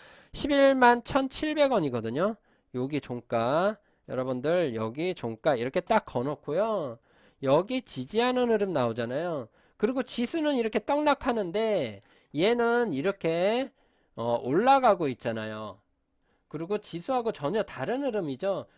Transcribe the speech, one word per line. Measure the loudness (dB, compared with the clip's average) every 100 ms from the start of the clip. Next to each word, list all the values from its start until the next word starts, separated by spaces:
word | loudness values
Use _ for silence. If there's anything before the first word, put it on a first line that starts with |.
| -20 -20 _
십일만 | -6 0 4 6 6 6 6
천칠백 | 2 0 0 -2 -2 2 2
원이거든요. | 4 0 -2 -2 -2 -2 -2 _ _ _
여기 | -6 -4 -4
종가. | -6 -10 -4 -2 2 2 0 -2 _ _ -8
여러분들 | -6 -4 -4 0 0 0
여기 | -2 -4 -4 -6
종가 | -4 -6 -2 0 0
이렇게 | 0 -2
딱 | 0 0 0
거놓고요. | -4 -4 -6 -4 -2 0 -2 -6 -10 _ _ _ _
여기 | 2 2 2 -4
지지하는 | -6 -8 -4 0 2 2 2
흐름 | 2 2
나오잖아요. | 0 0 -2 -4 -4 -4 -6 -8 _ _ -2
그리고 | -2 0
지수는 | -4 -4 -4 -2 0 0
이렇게 | 0 -2
떡락하는데 | 0 2 2 2 0 -2 -2 -2 0 0 -2 -8 -18 _ _ 0
얘는 | 2 2 2 2 0
이렇게, | 0 -2 -2 -2 0 2 0 -4 -10 _ _ _ -6
어, | -2 0
올라가고 | 2 2 6 6 6 4 0
있잖아요. | -2 -4 -4 -6 -8 -12 -16 _ _ _ _ _ _ _
그리고 | -12 -6 -6
지수하고 | -6 -10 -4 -2 -2
전혀 | -4 -2 -2
다른 | -4 -6 -4 -4
흐름이죠. | -2 -2 -4 -4 -4 -4 -6